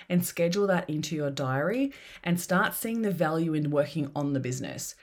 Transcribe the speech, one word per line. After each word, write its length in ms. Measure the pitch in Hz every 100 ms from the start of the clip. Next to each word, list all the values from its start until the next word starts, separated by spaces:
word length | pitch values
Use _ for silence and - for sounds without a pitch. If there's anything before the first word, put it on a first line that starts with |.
| -
and 160 | 180 175
schedule 400 | - 170 202 202
that 240 | 175 180
into 260 | 151 143 160
your 140 | 143
diary, 600 | 139 131 135 165 247 277 - - -
and 160 | 175 175
start 360 | - 180 220
seeing 260 | - 226 226
the 100 | 208
value 440 | 165 156 160 165
in 160 | 156 151
working 400 | 147 143 156 139
on 200 | 147 143
the 60 | 139
business. 560 | 123 127 71 - - -